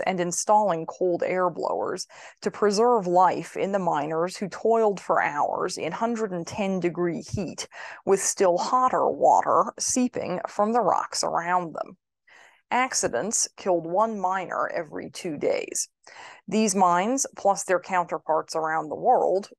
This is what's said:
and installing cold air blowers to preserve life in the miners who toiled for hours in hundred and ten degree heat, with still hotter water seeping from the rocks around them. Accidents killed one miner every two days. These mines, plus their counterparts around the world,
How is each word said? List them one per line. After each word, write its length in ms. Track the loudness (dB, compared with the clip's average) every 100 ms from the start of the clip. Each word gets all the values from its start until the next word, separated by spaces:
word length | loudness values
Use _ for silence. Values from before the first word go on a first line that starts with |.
| -2
and 140 | 0
installing 640 | 0 -2 2 4 4 0 -4
cold 380 | -2 0 0 0
air 240 | 0 0
blowers 560 | 0 -4 -2 -4 -6 -10 -16 -20 -6
to 100 | -6
preserve 560 | 0 0 4 4 4 4
life 480 | 4 4 2 -6 -4
in 160 | -2
the 60 | 0
miners 580 | 0 -2 -2 -2 -2 -4
who 120 | -8
toiled 520 | -2 2 4 2 0
for 200 | 0 2
hours 560 | 2 0 -2 0 -4 -4
in 140 | -6
hundred 400 | -2 -2 -2 -4
and 160 | -4 -6
ten 320 | -4 -2 0
degree 440 | -2 0 -2 -2 -6
heat, 320 | -6 -6 -8 -12 -12 -16 -8
with 160 | 0 2
still 380 | 2 2 2 4
hotter 520 | 2 2 2 2 0
water 640 | 2 6 6 6 2 2 -2
seeping 600 | -2 0 0 -2 -6 -6 -6
from 260 | -2 0
the 80 | 2
rocks 440 | 2 2 0 -4
around 500 | -2 -2 0 0 -2
them. 220 | -8 -10 -12 _ _ _ -20 -20 _ -4
Accidents 760 | -2 0 0 -2 -2 -2 -2 -4 -4
killed 300 | 0 0 0
one 320 | 0 0 0
miner 500 | -2 -2 -4 -4 -4
every 400 | -4 -8 -10 -12
two 280 | -8 -8 -2
days. 520 | 0 0 -2 -6 -8 _ -20 -20 -20 -18 -2
These 260 | 2 2
mines, 500 | 4 4 4 2 0 -4 -2
plus 260 | 0 0
their 160 | 2 0
counterparts 800 | 0 -2 -2 -4 -2 -2 0 -4
around 320 | -2 -2 -4
the 80 | -2
world, 540 | 4 4 4 2 -2